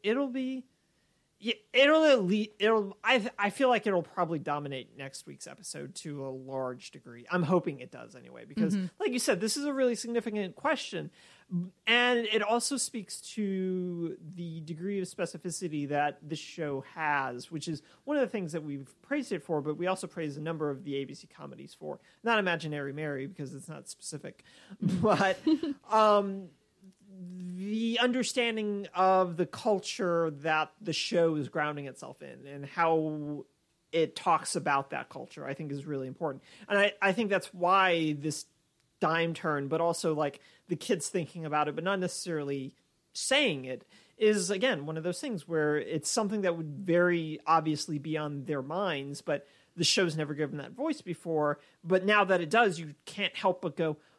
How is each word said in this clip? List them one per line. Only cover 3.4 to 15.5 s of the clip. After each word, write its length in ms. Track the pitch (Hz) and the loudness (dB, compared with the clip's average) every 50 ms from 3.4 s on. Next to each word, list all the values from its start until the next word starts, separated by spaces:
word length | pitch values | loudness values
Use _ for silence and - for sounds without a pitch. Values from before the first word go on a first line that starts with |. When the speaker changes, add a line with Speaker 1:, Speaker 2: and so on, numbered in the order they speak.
| 202 202 | -2 0
Speaker 1:
feel 200 | - - 269 254 | 2 4 4 4
like 180 | 240 208 - | 4 4 4
it'll 160 | 220 190 175 160 | 2 2 2 0
probably 360 | - - 190 175 160 170 147 | 0 -2 -2 0 0 0 -2
dominate 580 | - 151 147 147 147 139 139 131 - - - | -2 -2 -2 -2 -4 -4 -8 -8 -10 -12 -12
next 280 | 139 139 135 - - - | -12 -12 -12 -12 -14 -16
week's 220 | - 139 139 - | -16 -16 -16 -14
episode 480 | - - - 180 - - 147 143 139 - | -16 -16 -14 -14 -12 -12 -10 -12 -12 -12
to 300 | - - 160 147 143 135 | -12 -10 -10 -8 -8 -8
a 40 | 135 | -8
large 640 | 131 131 131 135 135 131 131 127 123 - - - | -8 -10 -10 -8 -6 -4 -4 -4 -6 -8 -14 -18
degree. 340 | - 147 - 123 117 117 120 - | -18 -18 -20 -20 -20 -16 -8 -2
I'm 120 | 175 180 170 | 0 0 2
hoping 360 | 139 185 175 - 175 143 135 | 4 4 2 2 0 -6 -8
it 120 | 127 - | -12 -14
does 240 | - 123 117 107 - | -14 -16 -16 -16 -18
anyway, 280 | 123 117 120 127 120 117 | -20 -20 -20 -18 -18 -16
because 300 | - - 220 214 185 202 | -6 -2 0 0 2 0
Speaker 2:
Mm-hmm. 120 | 196 185 170 - - | 0 -2 -4 -4 -4
Speaker 1:
like 120 | 415 330 247 | -4 -2 -2
you 60 | 247 | 0
said, 200 | - - 214 170 | 0 0 0 2
this 160 | 214 214 - | 0 -2 -2
is 60 | 285 285 | -2 -2
a 80 | 294 269 | -2 0
really 220 | 269 262 247 233 | 2 2 2 0
significant 600 | - - 233 233 233 - 233 208 214 196 180 - | -2 -4 -4 -4 -4 -4 -4 -4 -4 -6 -6 -6
question, 520 | - - 302 311 - - - 208 165 147 - _ _ - - - _ _ - 185 175 180 185 - _ - | -4 -2 -2 -2 -2 -4 -8 -8 -8 -8 -10 _ _ -20 -20 -20 _ _ -6 -4 -4 -4 -6 -10 _ 0
and 340 | 220 226 240 247 247 247 233 233 | 2 4 4 4 4 2 2 2
it 160 | 214 214 214 | 2 0 0
also 360 | 208 208 226 240 233 - 277 | 2 2 2 2 0 0 -2
speaks 440 | 247 - - - 226 190 - - - - - - | -4 -4 -4 -6 -8 -10 -10 -14 -14 -14 -10 -6
to 840 | 220 208 196 190 190 185 185 185 185 180 180 175 170 170 160 - - 165 151 185 | -4 -2 -2 0 0 0 0 -2 -2 -2 -4 -4 -4 -6 -6 -8 -10 -14 -14 -12
the 260 | 170 175 170 160 165 | -10 -10 -10 -10 -10
degree 380 | 151 160 165 156 180 202 202 196 | -10 -10 -8 -8 -6 -4 -4 -4
of 60 | 180 | -4
specificity 800 | - - - 175 - - 151 - 180 | -6 -6 -6 -6 -6 -6 -8 -8 -8